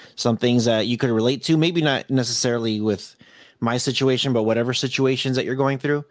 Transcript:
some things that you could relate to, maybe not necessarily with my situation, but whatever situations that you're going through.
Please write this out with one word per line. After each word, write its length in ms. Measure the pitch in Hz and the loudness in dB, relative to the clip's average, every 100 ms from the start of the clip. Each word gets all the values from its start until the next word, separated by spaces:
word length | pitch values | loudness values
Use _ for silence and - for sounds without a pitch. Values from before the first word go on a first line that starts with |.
| - - | -18 -4
some 220 | 123 113 | -2 2
things 280 | 123 123 117 | 2 2 2
that 220 | 110 107 | 2 0
you 100 | 117 | 0
could 120 | 131 | 0
relate 340 | 110 120 139 | 2 0 0
to, 140 | - 160 | 0 2
maybe 240 | 170 170 | 2 2
not 280 | 151 131 - | 0 0 0
necessarily 720 | 131 120 117 123 120 113 107 | -2 0 -2 0 0 -2 0
with 340 | 107 98 - - - - - _ | 0 -2 -6 -20 -20 -20 -20 _
my 180 | 117 123 | -2 0
situation, 560 | 135 120 135 127 135 | -2 0 0 2 0
but 100 | 117 | 0
whatever 300 | 110 113 117 | 2 0 0
situations 640 | 120 131 - 131 131 135 127 | -2 -4 0 0 0 -2 -2
that 100 | 110 | -2
you're 100 | 131 | -2
going 240 | 135 135 | -2 -2
through. 260 | 147 147 143 | -2 -2 -4